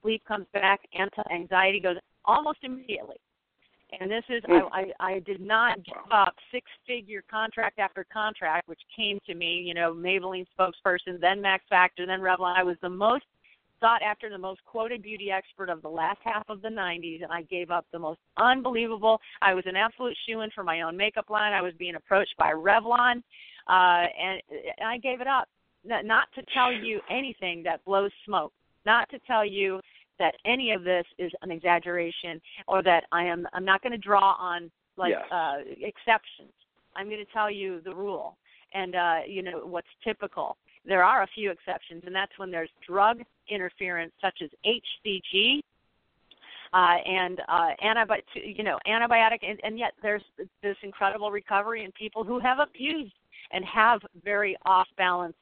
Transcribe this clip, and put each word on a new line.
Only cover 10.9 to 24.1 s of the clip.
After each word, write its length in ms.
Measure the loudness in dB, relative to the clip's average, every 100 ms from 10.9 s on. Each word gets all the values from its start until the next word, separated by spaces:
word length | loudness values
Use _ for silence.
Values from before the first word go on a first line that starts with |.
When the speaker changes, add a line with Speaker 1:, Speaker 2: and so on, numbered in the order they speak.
| -2 -4 0
Speaker 1:
then 200 | 2 2
Max 240 | 0 0 _
Factor, 360 | 4 4 2
then 160 | -6 -2
Revlon. 360 | 0 0 2 2
I 80 |
was 120 | 2 -2
the 60 | -6
most 360 | 0 2 2 _ _ _ _ _ _
sought 220 | 4 4
after, 260 | 0 -4 -8
the 100 | -10
most 240 | -10 -12
quoted 380 | _ -6 -6 -6
beauty 280 | -10 -10 -4
expert 400 | -4 -6 _ -8
of 100 | -6
the 80 | -6
last 300 | -4 -4 -2
half 260 | -4 -6 -6
of 100 | -10
the 80 | -8
nineties, 540 | -6 -4 -6 -8 -10
and 100 | -8
I 100 | -8
gave 280 | -6 -8 -2
up 160 | -4 -4
the 60 | -8
most 220 | -8 -8 _ 2
unbelievable. 840 | 4 4 2 -2 -2 0 4 4 0 0
I 140 | 2
was 100 | 2 -2
an 80 |
absolute 400 | 0 0 0 -8 -6 -8
shoo-in 220 | -8 -8
for 120 | -6
my 200 | -4 -4
own 140 | -4 -2
makeup 340 | -2 -2 -4
line. 240 | -2 0
I 80 | 0
was 100 | -2 -6
being 160 | -10
approached 400 | -10 _ 2 2 0
by 140 | 0
Revlon, 680 | 2 4 4 4 4 4 2 -6 -20 -20 -18 2
uh, 40 |
and, 680 | 6 8 6 2